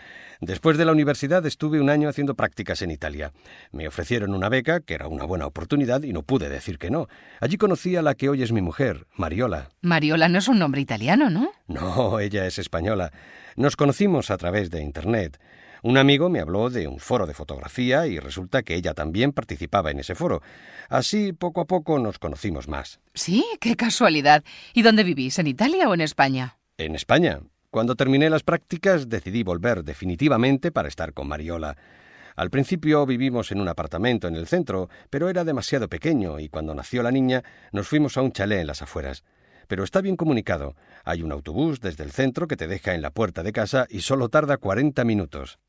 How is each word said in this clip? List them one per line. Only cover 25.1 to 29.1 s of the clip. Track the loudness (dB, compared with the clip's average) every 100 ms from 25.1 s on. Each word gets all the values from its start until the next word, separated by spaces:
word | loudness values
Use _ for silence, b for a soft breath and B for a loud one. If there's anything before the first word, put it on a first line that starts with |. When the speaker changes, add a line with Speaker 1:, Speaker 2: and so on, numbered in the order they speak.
| 0 -2 0
Speaker 2:
en | -2
Italia | 2 2 4 2
o |
en | 2
España? | 0 2 2 2 -4 -10 _ -10
Speaker 1:
En | -8
España. | -6 2 4 4 0 -8 _ _
Cuando | -2 0 2
terminé | 4 6 6
las | 4
prácticas, | 2 -2 -2 0 2 2
decidí | 2